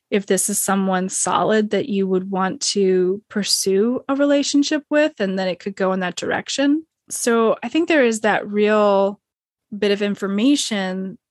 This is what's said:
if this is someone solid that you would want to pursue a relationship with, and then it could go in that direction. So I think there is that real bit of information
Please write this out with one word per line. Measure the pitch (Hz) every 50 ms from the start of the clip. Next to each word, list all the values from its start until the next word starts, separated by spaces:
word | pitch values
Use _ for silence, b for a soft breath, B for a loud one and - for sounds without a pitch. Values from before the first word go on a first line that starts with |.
| _ _
if | - 208 196
this | - 190 180 - -
is | 202 -
someone | - - 196 196 190 190 190 185 185 190
solid | - - - 185 185 185 175 - 214 220 214 214
that | 214 196 - -
you | 208 196 196
would | 190 190 185 185 196
want | 196 185 190 185 - -
to | - - - 202 196 185 185 185 180 180 190 202 - _
pursue | - 220 190 - - - - 196 190 190 208 233 247 262 - -
a | 277
relationship | 269 285 285 285 285 277 - - 285 285 - 311 302 294 _
with, | 294 294 302 311 302 -
and | 208 190 185 190
then | 190 185
it | 180 -
could | - 202 196
go | - 190 185 190
in | 190
that | 185 180 175
direction. | - - 165 170 - - - - - 269 285 285 320 320 _ _ _ _ -
So | - - - 247 233 233 226 220 180 - -
I | 233
think | - 320 349 330
there | 339 302 254
is | 233 226 220
that | - 214 196 - - 208
real | 202 208 208 208 214 214 208 208 202 196 196 196 208 - _ _ _ _ _ _ _ _ _ _ -
bit | 202 202 202
of | 202 202 208
information | 202 202 - - 196 196 202 220 269 294 277 - - 226 202 190 185 185 190 190 190 185 - _ _